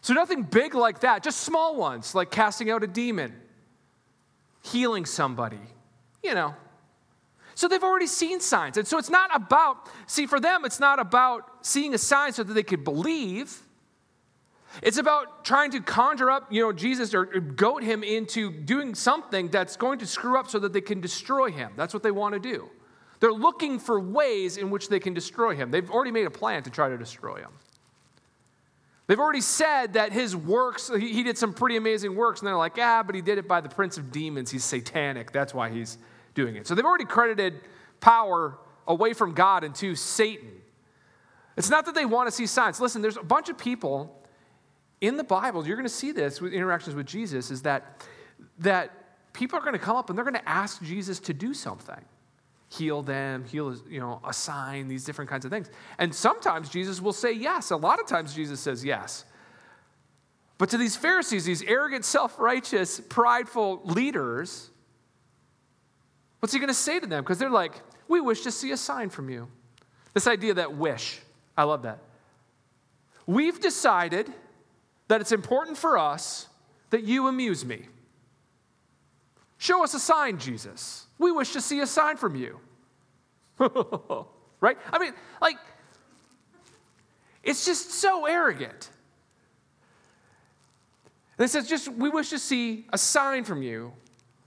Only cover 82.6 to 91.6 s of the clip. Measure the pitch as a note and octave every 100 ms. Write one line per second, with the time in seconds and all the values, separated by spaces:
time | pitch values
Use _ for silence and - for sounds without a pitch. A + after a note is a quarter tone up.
82.6 | - _ _ _ _ _ _ _ _ _
83.6 | C4 C4 - G3 - C#3 - _ _ _
84.6 | G#3+ C4 - E4 F4 B3 - - E4 D4
85.6 | - - - _ _ _ _ _ _ _
86.6 | _ _ _ _ _ _ _ _ - C#4+
87.6 | - F4 - - G4 F#4 D4+ E4+ D4+ C#3+
88.6 | A#2+ - - - _ _ _ _ _ _
89.6 | _ _ _ _ _ _ _ _ _ _
90.6 | _ _ _ _ _ _ _ - B3 D4+